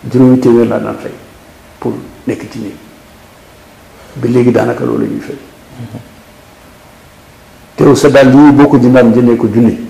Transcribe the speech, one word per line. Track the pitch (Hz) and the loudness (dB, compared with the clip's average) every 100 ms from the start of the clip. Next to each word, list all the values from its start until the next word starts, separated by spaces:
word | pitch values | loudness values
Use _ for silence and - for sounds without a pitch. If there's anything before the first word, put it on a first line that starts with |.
| - | -4
juróomi | 123 127 127 | 0 2 2
téeméer | 123 117 117 | 2 2 0
laa | 110 | -4
daan | 107 - | -8 -12
fay | - - - - - _ - _ | -14 -18 -20 -20 -20 _ -20 _
pour | 120 104 - - - | -10 -10 -16 -14 -10
nekk | 113 - | -10 -12
ci | - | -14
néeg. | 104 - - - _ - - - - - - _ - - - 135 | -16 -16 -20 -20 _ -20 -20 -20 -20 -20 -20 _ -20 -20 -20 -10
Ba | 120 | -2
léegi | 123 120 | 0 0
daanaka | - 117 - | 0 -4 -6
loolu | 123 117 | -6 -6
la | 57 | -6
ñuy | - | -8
fay. | - - - - - - 113 110 - - - - - - - - - _ _ _ _ - _ - - - | -12 -18 -20 -20 -20 -20 -18 -18 -20 -20 -20 -20 -20 -20 -20 -20 -20 _ _ _ _ -20 _ -20 -20 -2
Teew | 143 | 2
sa | 135 151 | 4 4
dàll | 135 131 | 4 4
yi | 131 147 | 6 6
boo | 139 - | 4 4
ko | 143 | 2
jëndaan | 123 127 117 | 2 2 2
jëndee | 113 120 117 | 2 0 0
ko | 113 | -2
junni | 110 117 - | 0 0 -2